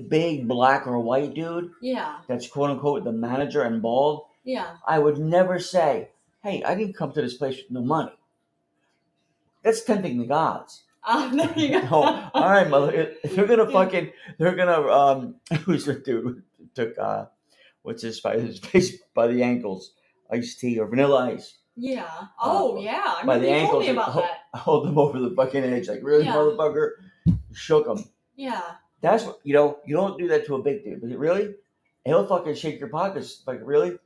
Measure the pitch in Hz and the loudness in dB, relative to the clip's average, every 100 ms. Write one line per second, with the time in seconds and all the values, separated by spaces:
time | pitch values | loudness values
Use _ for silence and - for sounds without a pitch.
0 | 107 156 170 147 117 120 131 139 135 120 | 0 0 0 -2 -2 2 4 4 0 -4
1 | 117 131 143 151 165 170 175 - 254 240 | 0 -2 -2 -6 -6 -6 -8 -10 -6 -6
2 | - - - 127 - 143 143 131 143 139 | -6 -12 -8 -8 -6 -4 -2 0 -2 -2
3 | 120 113 117 131 143 143 120 113 113 123 | -4 -4 -4 -4 -2 -2 0 -2 0 2
4 | 147 147 - _ 254 240 180 - - 156 | 2 0 -10 _ -8 -8 -8 -8 0 2
5 | 151 143 156 175 185 180 - 180 156 123 | 2 2 2 4 4 0 -2 2 2 0
6 | - _ _ _ 202 185 - 185 208 - | -6 _ _ _ -8 -4 -2 -2 -4 -6
7 | 147 147 123 - 135 131 - 127 123 156 | -6 -4 -6 -4 -6 -6 -8 -6 -2 -2
8 | - - _ _ _ _ _ _ _ _ | -4 -12 _ _ _ _ _ _ _ _
9 | _ _ _ _ _ _ 214 220 - 202 | _ _ _ _ _ _ 0 0 0 0
10 | 175 120 120 147 147 90 - - _ _ | 0 -4 0 0 0 -2 -10 -20 _ _
11 | 214 247 254 277 339 320 294 370 - 156 | -2 0 0 0 0 0 0 0 2 4
12 | 294 - - 311 175 196 165 139 147 156 | 4 2 -2 2 6 6 6 4 4 0
13 | 156 - 147 185 208 233 214 190 180 185 | -2 -6 -4 0 4 6 6 4 4 0
14 | 156 - - - 165 185 180 165 139 131 | -4 -12 -20 0 0 2 4 4 4 6
15 | 139 135 123 - - 160 - 143 143 117 | 6 4 -2 -14 -6 -4 0 0 0 -6
16 | - 113 120 123 _ _ - - 113 - | -2 -2 -4 -8 _ _ -16 -6 -6 -4
17 | 104 107 104 _ _ _ _ _ - 113 | -4 -4 -8 _ _ _ _ _ -12 -10
18 | 113 110 104 110 113 - - 175 - - | -10 -6 -4 -2 -4 -10 2 2 2 -4
19 | _ - 117 123 120 123 107 92 - _ | _ 0 0 2 0 -2 -4 -10 -14 _
20 | _ _ _ 120 120 - 123 113 104 120 | _ _ _ -6 -6 -6 -4 -2 -2 2
21 | 139 135 123 101 - _ _ - 254 247 | 4 4 2 -4 -12 _ _ -10 -6 -6
22 | 170 165 202 - 247 381 233 190 202 277 | -8 -14 -16 -6 0 2 0 -2 -4 -2
23 | 392 - - 123 127 147 - - - 247 | -2 -2 0 2 2 2 2 2 2 0
24 | - 123 - - - 120 - 147 131 147 | 0 -2 -2 -6 -12 -6 2 2 2 2
25 | 147 127 123 101 - 139 127 123 - 101 | 2 0 -2 0 0 0 -2 -2 -4 -8
26 | 135 151 156 151 151 151 151 147 151 - | 2 2 4 2 2 2 0 0 -2 -4
27 | - _ - - - - - 151 151 107 | -20 _ 0 0 -6 -16 2 2 2 -4
28 | - _ _ - 262 208 170 - _ _ | -8 _ _ -12 -8 -8 -8 -14 _ _
29 | 160 226 - - 143 143 147 147 - 156 | 0 2 0 -10 2 4 4 0 -4 -2
30 | 190 170 175 151 147 139 139 139 107 82 | -2 -4 0 0 0 -4 -4 -4 -8 -12
31 | 117 120 151 190 202 - _ _ _ _ | -10 -4 0 0 -2 -8 _ _ _ _
32 | 127 170 196 180 165 143 160 147 120 151 | 0 2 2 -2 -2 -6 -8 -8 -8 -4
33 | 196 175 127 - - 117 113 147 180 175 | -4 -4 -12 -12 -12 -10 0 2 2 -4